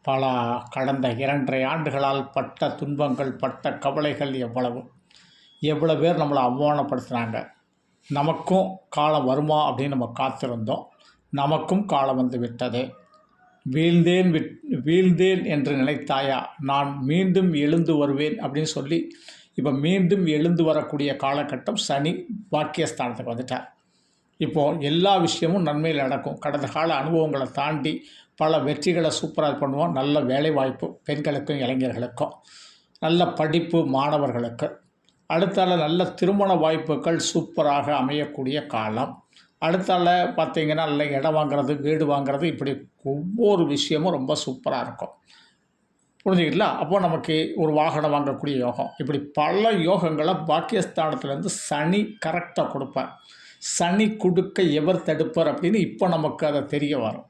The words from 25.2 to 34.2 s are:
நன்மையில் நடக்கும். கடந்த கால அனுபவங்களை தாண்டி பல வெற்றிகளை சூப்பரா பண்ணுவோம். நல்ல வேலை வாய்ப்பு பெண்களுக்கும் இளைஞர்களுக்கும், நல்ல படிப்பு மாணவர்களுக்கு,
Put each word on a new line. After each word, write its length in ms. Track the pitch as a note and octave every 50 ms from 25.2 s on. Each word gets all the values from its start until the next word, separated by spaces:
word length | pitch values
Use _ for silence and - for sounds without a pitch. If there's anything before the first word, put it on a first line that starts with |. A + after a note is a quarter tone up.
| E3+ D#3+ - - E3 E3 F3+ G3+
நன்மையில் 400 | E3+ D3 D3 D3 D#3 E3 D#3 C#3+
நடக்கும். 360 | C3+ C3 C#3 C3 - C#3+ -
கடந்த 300 | - - D3+ C#3+ C#3+ C#3
கால 260 | - - D#3 D#3+ E3 D#3
அனுபவங்களை 540 | C3+ C#3 D#3 E3+ E3 D#3+ D#3 C#3+ C3+ C3 A#2+ -
தாண்டி 500 | C#3 C#3 D3+ D#3 D3 C3 D#3 D#3 - - - - - - _ _
பல 220 | - D#3 E3 G3+
வெற்றிகளை 540 | - C3+ C#3+ D3 - - F3+ E3+ E3+ D#3+ D3+ C#3+ -
சூப்பரா 360 | - D#3 - - D#3 D3 C3+
பண்ணுவோம். 340 | - D3 C3+ C3+ C#3+ E3 E3+
நல்ல 280 | - C3 C3+ C#3+ D3 D3+
வேலை 320 | C3+ B2 B2+ C#3 D3+ D#3+
வாய்ப்பு 480 | D3+ C#3+ C3+ C3 B2 - - - - - _
பெண்களுக்கும் 560 | - D3 D3+ D3+ D#3+ C#3+ C3+ C#3 - D3+ C3+
இளைஞர்களுக்கும், 720 | C3 A#2+ C3+ C3 C3 B2+ A2 A#2 B2 A#2 - - D3 - - - _ - - - - - - _ _ _ _ _
நல்ல 280 | - D#3+ E3+ F3 F3
படிப்பு 580 | E3+ - - D#3 D#3 D3+ E3+ E3 E3+ E3+ E3 D#3+
மாணவர்களுக்கு, 920 | C3+ C3 C3 C#3 D3+ D#3 D3